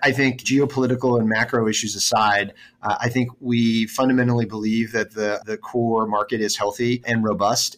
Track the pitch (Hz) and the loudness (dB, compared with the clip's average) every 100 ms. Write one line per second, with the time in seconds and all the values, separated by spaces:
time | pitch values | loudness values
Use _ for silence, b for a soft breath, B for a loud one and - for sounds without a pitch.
0 | 139 127 135 123 - 135 139 131 127 127 | 0 2 0 0 0 2 2 0 0 0
1 | 131 120 110 110 120 123 110 104 107 101 | 2 2 2 0 0 0 0 -2 -4 -4
2 | - 113 107 101 101 - B B 104 - | 0 2 4 2 0 -8 B B -4 -2
3 | 123 127 123 - 123 120 113 113 110 - | 0 0 -2 -4 -2 2 2 2 -2 0
4 | 131 127 123 120 104 107 107 113 110 113 | 2 2 2 0 -2 -2 -2 0 0 -2
5 | 104 107 104 104 107 107 - 120 117 113 | -4 -2 -2 -2 -6 -10 -6 -2 0 0
6 | 107 104 104 113 104 - 104 113 120 123 | 0 -2 -2 -2 -2 -2 -4 -2 -2 -2
7 | 120 113 110 98 101 123 - | -2 0 0 0 0 0 -4